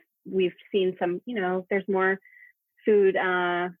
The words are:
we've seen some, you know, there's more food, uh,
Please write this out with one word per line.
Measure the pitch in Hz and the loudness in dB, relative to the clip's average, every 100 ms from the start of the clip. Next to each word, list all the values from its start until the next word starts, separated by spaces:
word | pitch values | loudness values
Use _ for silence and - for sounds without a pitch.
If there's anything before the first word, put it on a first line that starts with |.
| _ _ | _ _
we've | - 190 180 - - | -6 -2 -2 -4 -6
seen | 208 185 185 | -2 -2 -2
some, | 175 180 - | -4 -4 -6
you | 233 | -6
know, | 185 185 180 | -4 -4 -4
there's | 202 185 | -4 -2
more | 185 190 196 _ - - _ _ _ - | 0 0 -2 _ -20 -20 _ _ _ 2
food, | 208 190 185 | 4 4 2
uh, | 185 180 175 175 180 175 | 0 0 0 -2 -4 -8